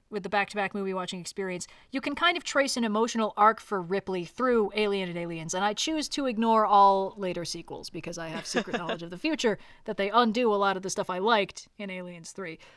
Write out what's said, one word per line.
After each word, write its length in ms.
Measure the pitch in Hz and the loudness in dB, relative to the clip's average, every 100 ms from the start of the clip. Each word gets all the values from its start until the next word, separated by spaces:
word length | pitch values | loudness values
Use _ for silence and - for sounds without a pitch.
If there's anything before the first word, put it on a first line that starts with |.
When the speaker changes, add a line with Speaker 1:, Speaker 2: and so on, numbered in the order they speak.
| _ | _
Speaker 1:
with 140 | 208 | -10
the 60 | 185 | -2
back-to-back 440 | 208 196 214 190 | 0 0 -2 -4
movie 220 | 208 190 185 | -4 -4 -4
watching 240 | 180 185 | -6 -8
experience, 480 | 170 - 190 180 - - _ | -10 -8 -6 -6 -10 -18 _
you 100 | 269 | -6
can 140 | - 285 | -6 0
kind 220 | 349 349 | 0 0
of 60 | |
trace 320 | - 285 277 254 | -2 0 0 0
an 80 | |
emotional 520 | 226 214 233 233 214 - | 0 2 0 0 -2 4
arc 220 | 214 220 | 4 4
for 220 | - 196 | -2 -4
Ripley 420 | 170 196 190 185 175 | -2 -4 -2 -6 -6
through 460 | - 254 233 202 208 | -2 2 4 2 0
Alien 340 | 208 196 180 | 0 0 -2
and 80 | 170 | -4
Aliens, 340 | 170 165 160 | -6 -6 -4
and 100 | 185 | -2
I 100 | 208 208 | 0 0
choose 340 | - 311 - | -2 -2 -2
to 160 | - 269 | -2 -2
ignore 400 | 214 226 220 208 | 2 4 4 6
all 480 | 202 196 196 190 - | 8 8 8 2 -4
later 280 | 185 175 165 | -4 -4 -6
sequels 460 | 170 165 - - | -10 -10 -12 -12
because 260 | 175 165 170 | -12 -10 -10
I 120 | 160 | -8
have 180 | 165 - | -8 -4
secret 320 | 247 202 175 | -4 -2 -4
knowledge 240 | 180 165 | -4 -6
of 80 | 170 | -8
the 60 | 180 | -4
Speaker 2:
<laughs> 100 | 302 | -2
Speaker 1:
future 320 | 311 233 196 - - | 0 0 0 -6 -12
that 140 | - 180 | -8 -4
they 120 | 196 | 2
undo 420 | 220 233 220 240 | 4 4 4 2
a 40 | 202 | 2
lot 200 | 196 185 | 2 0
of 60 | |
the 80 | 190 | -4
stuff 220 | 208 196 | -4 -4
I 80 | 180 | -2
liked 480 | 208 220 190 - - - | 2 2 2 -6 -18 -14
in 140 | 202 | -12
Aliens 400 | 185 180 175 165 | -10 -12 -14 -14
three. 260 | - 180 160 - | -12 -12 -12 -18